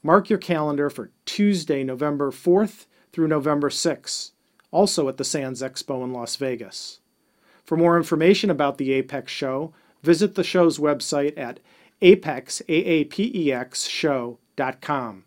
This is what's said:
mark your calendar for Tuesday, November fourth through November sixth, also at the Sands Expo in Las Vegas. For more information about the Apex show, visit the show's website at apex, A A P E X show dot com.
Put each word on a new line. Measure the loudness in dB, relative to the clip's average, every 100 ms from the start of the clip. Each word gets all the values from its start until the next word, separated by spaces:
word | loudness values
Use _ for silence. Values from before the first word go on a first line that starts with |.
mark | 6 4 4
your | -2
calendar | 0 -2 0 -2 -2
for | -6 -14 _ -10
Tuesday, | 0 2 2 -2 -4
November | -4 -4 -4 -2 -4
fourth | -2 2 4 2 -4 -20 _ _
through | -2 0
November | 0 0 0 -2
sixth, | -2 -4 -4 -8 -12 -12 _ _ _ _
also | 2 2 2 -2
at | -4
the |
Sands | -4 -4 -6 -8
Expo | -10 -10 -8 -8
in | -6
Las | -8 -10 -6
Vegas. | -6 -6 -10 -14 -16 -18 _ _ _ _ _ _ -4
For | 2
more | 4 4
information | 2 4 6 6 2
about | 0 0 -2
the | -2
Apex | -2 -2 -10 -10
show, | -8 -6 -6 -8 _ _ _
visit | 2 2 2 0
the |
show's | 0 4 2 2
website | -2 -2 -2 -2 -2 -4
at | -12 -12 _ _ _ _
apex, | 8 8 4 -8 -8 -12 -2
A |
A | -2 2 0 0
P | -4 -4
E | -2 -2
X | -2 -6 -8 -8
show | -2 -2 -2 -4 -12 _ -6
dot | -6 -6
com. | -6 -4 -6 -14